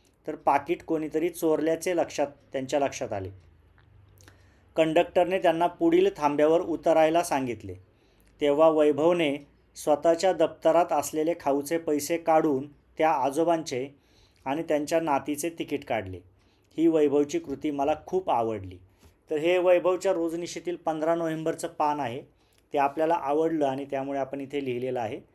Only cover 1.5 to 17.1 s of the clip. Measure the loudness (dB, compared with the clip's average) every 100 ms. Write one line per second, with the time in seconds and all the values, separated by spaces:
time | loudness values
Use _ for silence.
1.5 | 0 0 -2 -2 -2 -2 -2 -6 -6 _
2.5 | -8 -4 -2 -2 -4 -8 -8 -8 -14 _
3.5 | _ _ _ _ _ _ _ -20 _ _
4.5 | _ _ 0 2 2 2 2 2 2 2
5.5 | 2 -2 2 2 4 2 2 0 2 4
6.5 | 4 0 -2 2 4 4 2 0 -2 -4
7.5 | -8 -12 -16 _ _ _ _ _ _ 0
8.5 | 4 4 6 4 4 2 2 0 -2 -10
9.5 | _ _ -8 0 2 2 2 2 2 0
10.5 | 2 2 2 2 0 -2 -2 -2 -2 -2
11.5 | -2 -2 -4 -2 -2 -2 -4 2 2 2
12.5 | -2 -4 -16 _ -2 0 2 0 0 0
13.5 | 0 -2 -8 -8 -14 _ _ _ _ -6
14.5 | -6 0 -2 0 -2 0 -2 -2 -6 -6
15.5 | -8 -6 -6 -4 -6 -6 -14 -18 _ _
16.5 | _ _ 2 4 4 4